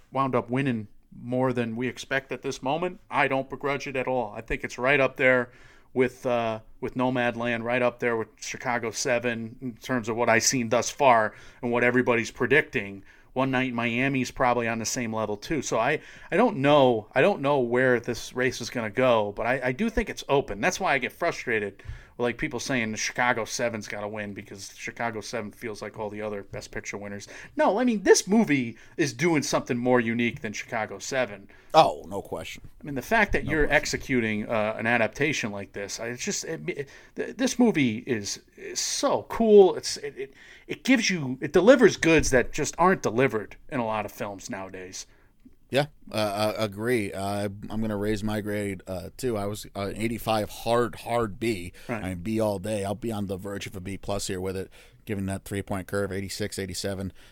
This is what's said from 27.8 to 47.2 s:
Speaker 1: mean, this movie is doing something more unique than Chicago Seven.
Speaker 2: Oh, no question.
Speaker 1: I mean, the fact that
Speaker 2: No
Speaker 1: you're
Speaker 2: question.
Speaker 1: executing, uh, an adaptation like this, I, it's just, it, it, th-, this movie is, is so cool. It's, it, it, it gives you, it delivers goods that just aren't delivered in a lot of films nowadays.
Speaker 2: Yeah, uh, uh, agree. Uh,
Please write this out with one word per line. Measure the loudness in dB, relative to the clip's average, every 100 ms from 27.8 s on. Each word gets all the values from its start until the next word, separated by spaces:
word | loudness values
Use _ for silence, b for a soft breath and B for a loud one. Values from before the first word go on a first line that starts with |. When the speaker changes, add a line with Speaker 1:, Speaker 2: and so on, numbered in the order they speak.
Speaker 1:
mean, | 2 2
this | 6 6 6
movie | 4 6 2 0 -8 B -2
is | -2
doing | 2 2 2
something | 2 -2 0 -2
more | 4 4
unique | 4 0 -2 -2
than | -8
Chicago | -10 -8 -6 -6 -8
Seven. | -6 -2 -2 -6 -18 B B 6
Speaker 2:
Oh, | 6 2 -8
no | -8
question. | -6 -8 -8 -12 -16 -16
Speaker 1:
I | -10
mean, | -8
the |
fact | 0 2 4
that | 2 0
Speaker 2:
No |
Speaker 1:
you're | 0 4
Speaker 2:
question. | 2
Speaker 1:
executing, | 2 -4 0 0 0 -2 -2
uh, | -2 -2 -2
an | 0
adaptation | 2 2 0 -2 -2 -4
like | -8 -10
this, | -10 -10 -8
I, | -8
it's | -8 -6
just, | -6 -6
it, | -8 -8
it, | -8 -10 B B -10
th-, | -8 -2
this | -2 4
movie | 4 4 2 0 -4
is, | -4 -4 -10 -12 -18
is | -10 -6
so | -4 0 0 0 -2
cool. | 0 10 10 10 6
It's, | -6 -8
it, | -10 -10
it, | -14 B B B -12
it | -6
gives | 2 2 2
you, | -2 -4 -4
it | 2
delivers | 6 8 8 8 6
goods | 4 6 6
that | 2 2
just | -2 -4 2
aren't | 2 4
delivered | 0 2 2 0 -6 -14 -8
in | -4
a | -2
lot | -4 -6
of |
films | -8 -10 -10 -12
nowadays. | -10 -10 -12 -14 -14 -16 b b b -20 -20 _
Speaker 2:
Yeah, | -2 -2 -6 -8
uh, | -4
uh, | -2 0 -2 0
agree. | -4 -4 -2 0 -2
Uh, | -4